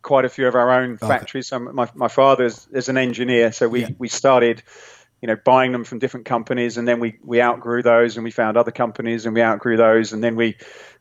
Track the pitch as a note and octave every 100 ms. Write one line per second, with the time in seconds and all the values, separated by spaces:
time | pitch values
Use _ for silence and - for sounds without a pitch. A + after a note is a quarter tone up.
0 | - C#3 B2+ - B2+ B2 B2 B2+ B2+ A2+
1 | A2 B2+ A2 C3 B2 C3 B2 C#3 A#2 -
2 | A#2+ - C3+ C3+ B2 A2 _ C3+ B2 C3
3 | B2+ A2+ B2 B2 A#2 A2 A#2+ A#2+ A2+ -
4 | A#2+ - C#3 B2+ A#2+ A#2 _ - - -
5 | _ _ A#2 G#2+ - B2+ B2+ B2+ A2+ A#2+
6 | B2+ B2 A2 A#2+ A2+ B2+ A#2+ A2+ A#2+ A#2+
7 | A#2 A2 - A#2+ A#2+ A#2+ A#2 A#2+ B2 A#2
8 | A#2 A#2 A2+ A2 A2 A2 A#2 - A#2+ -
9 | A#2 A#2 A2+ A2 A2+ G#2 B2 A2+ A2+ A2+
10 | G#2+ G#2+ A#2 A2+ A#2 G2+ - - - _